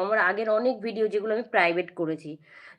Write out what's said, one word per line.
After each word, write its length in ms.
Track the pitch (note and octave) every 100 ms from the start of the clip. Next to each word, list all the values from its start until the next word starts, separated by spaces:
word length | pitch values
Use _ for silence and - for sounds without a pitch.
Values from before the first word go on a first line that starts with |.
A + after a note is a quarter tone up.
আমার 180 | F#3+ A3
আগের 280 | F3+ G3+ A3
অনেক 240 | G#3+ B3 A3
ভিডিও 260 | A3 G#3+ G#3+
যেগুলো 240 | G#3 G#3+
আমি 140 | G#3+ A#3+
প্রাইভেট 400 | G#3 E3+ E3+ F3
করেছি, 360 | - D#3+ D#3 D3+ D3+ - - -